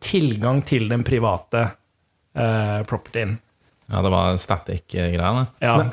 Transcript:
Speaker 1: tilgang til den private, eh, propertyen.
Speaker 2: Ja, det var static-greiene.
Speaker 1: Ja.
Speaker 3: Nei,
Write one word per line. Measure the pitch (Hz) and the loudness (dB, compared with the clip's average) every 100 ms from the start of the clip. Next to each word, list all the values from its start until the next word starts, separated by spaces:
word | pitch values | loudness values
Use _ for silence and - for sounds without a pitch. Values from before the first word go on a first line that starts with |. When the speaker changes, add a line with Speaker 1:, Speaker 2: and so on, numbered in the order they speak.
Speaker 1:
tilgang | - 196 147 107 117 139 135 | -2 2 2 0 0 0 0
til | 131 110 | 0 0
den | 120 | 0
private, | 117 123 110 104 - 117 113 - _ _ _ _ _ | 0 2 2 0 -2 -2 -2 -4 _ _ _ _ _
eh, | - 113 110 104 104 | -4 0 0 -2 -4
propertyen. | 107 113 - 117 107 113 _ _ _ _ - | -4 -8 -6 -6 -4 -6 _ _ _ _ -6
Speaker 2:
Ja, | 98 | 0
det | 95 | 2
var | 92 90 92 | 2 2 0
static-greiene. | - 92 - 92 - 90 87 87 90 123 127 - | -2 -4 -4 -8 -6 -4 -2 0 0 0 -2 -2
Speaker 1:
Ja. | 117 139 | 2 2
Speaker 3:
Nei, | 123 | 2